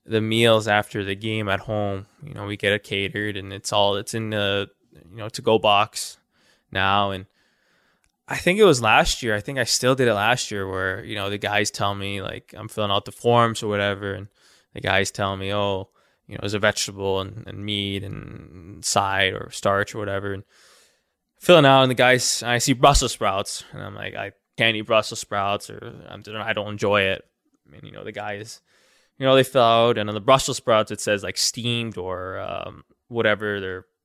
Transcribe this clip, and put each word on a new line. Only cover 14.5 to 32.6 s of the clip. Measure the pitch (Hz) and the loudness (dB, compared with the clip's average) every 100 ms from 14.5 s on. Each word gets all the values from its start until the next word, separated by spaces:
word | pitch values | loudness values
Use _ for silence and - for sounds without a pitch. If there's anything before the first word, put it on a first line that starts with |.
| _ _ | _ _
the | - | -8
guys | 98 95 98 | -2 0 0
tell | - 98 95 | -2 -4 -4
me, | 98 | -4
"Oh, | 104 101 95 95 _ _ _ _ | -4 -2 -4 -8 _ _ _ _
you | |
know, | 107 | -10
there's | 104 | -6
a | 104 | 0
vegetable | 107 - - 98 98 95 | 0 0 -6 -4 -4 -4
and, | 98 107 95 | -6 -12 -14
and | 98 | -12
meat | 101 101 101 98 | -6 -4 -4 -6
and | 98 101 - 57 - 90 85 101 | -8 -12 -14 -16 -18 -20 -20 -10
side | - 101 98 98 95 | -2 0 0 0 0
or | 101 - | -2 -10
starch | - 101 98 101 | -4 0 0 -2
or | 113 | -6
whatever," | 101 98 101 | -6 -6 -6
and | 98 - _ _ _ _ _ _ _ _ _ | -10 -12 _ _ _ _ _ _ _ _ _
filling | - 175 139 | 8 8 10
out, | 135 | 8
and | 131 | 6
the | |
guys, | 123 127 127 - - | 4 4 4 2 -2
I | 117 120 | -2 0
see | 143 | 0
Brussels | 120 143 - 127 | 4 6 6 2
sprouts, | - 107 98 104 - - | 0 -2 -2 -4 -10 -14
and | 104 | -16
I'm | 98 | -14
like, | 101 98 | -12 -12
"I | 95 101 - _ - | -10 -12 -12 _ 0
can't | 113 110 | 0 0
eat | |
Brussels | 107 110 107 113 | 2 2 2 -8
sprouts," | - 104 98 104 - | -6 -4 -2 -4 -6
or | 104 113 135 - | -16 -16 -18 -18
I'm, | 98 101 107 | -18 -14 -8
I | 104 | -4
don't | 107 104 | -4 -4
enjoy | 104 104 101 | -2 2 4
it. | 95 95 - _ _ _ _ | 4 0 -8 _ _ _ _
I | |
mean, | 71 | -20
you | - | -20
know, | 98 | -14
the | 98 | -12
guys, | 101 104 104 113 - _ _ _ _ _ _ | -10 -10 -10 -12 -18 _ _ _ _ _ _
you | |
know, | 135 135 | 4 4
they | |
fill | 131 135 | 6 4
out, | 117 117 117 110 | 6 6 4 2
and | 104 | -2
on | |
the | 107 | -2
Brussels | 104 131 - 127 | 4 4 4 -4
sprouts, | - 110 110 | 2 2 2
it | 107 | -4
says, | - 101 | -2 -2
like, | 92 - | -2 -4
steamed | - - 117 117 117 101 | -4 -2 -4 -2 -4 -8
or, | 92 90 92 95 | -8 -8 -8 -10
um, | 98 - | -8 -8